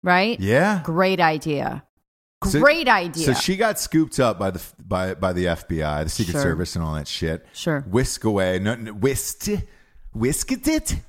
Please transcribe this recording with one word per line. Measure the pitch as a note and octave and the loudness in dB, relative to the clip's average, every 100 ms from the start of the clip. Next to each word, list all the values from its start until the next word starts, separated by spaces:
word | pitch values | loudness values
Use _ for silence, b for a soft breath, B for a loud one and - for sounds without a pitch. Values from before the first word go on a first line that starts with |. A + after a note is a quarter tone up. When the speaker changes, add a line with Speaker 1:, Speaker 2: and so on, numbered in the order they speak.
Speaker 1:
Right? | F3+ F3+ G#3 A#3+ | 4 2 2 0
Speaker 2:
Yeah. | G2 B2 F#3+ G3 | 2 4 4 0
Speaker 1:
Great | D#3 E3 F#3+ F#3 | 0 2 2 4
idea. | E3 D#3 D#3 C#3+ - - _ _ _ _ _ _ F#3+ | 2 2 -4 -4 -4 -8 _ _ _ _ _ _ 0
Speaker 2:
So, | C#3+ | 6
Speaker 1:
Great | C#4 D#4+ C4+ | 6 6 4
idea. | G#3 F3 D#3+ D3 | 2 2 0 0
Speaker 2:
so | |
she | B2 - F#3+ | 2 0 2
got | A3+ D#3 | 0 0
scooped | - D#3 D#3 - | 0 2 2 2
up | B2 F2+ | 0 2
by | G2 | -4
the | F2+ | -4
f-, | - - | -12 -20
by, | F#2+ F#2 F#2+ | -4 -2 -2
by | F#2 F#2 | -2 -2
the | F2+ F2+ | 0 0
F | E2 - | -2 -4
B | E2 | -4
I, | D2+ D2 D#2 | -2 -2 -4
the | |
Secret | - F2 | -4 -2
Speaker 1:
Sure. | E2+ | 0
Speaker 2:
Service, | F2 D#2+ F2+ F2 | 0 -2 -4 -4
and | D#2 | -4
all | D2+ | -6
that | D2 | -8
shit. | - E2 D#2+ - | -4 -4 -4 -8
Speaker 1:
Sure. | - F3 D3 | -8 -4 -4
Speaker 2:
Whisk | A#2+ G#2+ C#3 - | 0 0 0 -2
away. | A2 G2+ F#2 F#2 | 0 2 2 0
No, | G2+ A#2+ | -2 -4
no, | A2 | -8
whisked. | G#2 B2+ B2+ - - G#3 G#3 - b b b b | -2 0 0 -6 -8 -4 -4 -6 b b b b
Whisked | A2 A#2+ D#3 - C4+ - | -2 -2 -2 -4 -2 0
it? | D#4 D#4 - | 0 -2 -6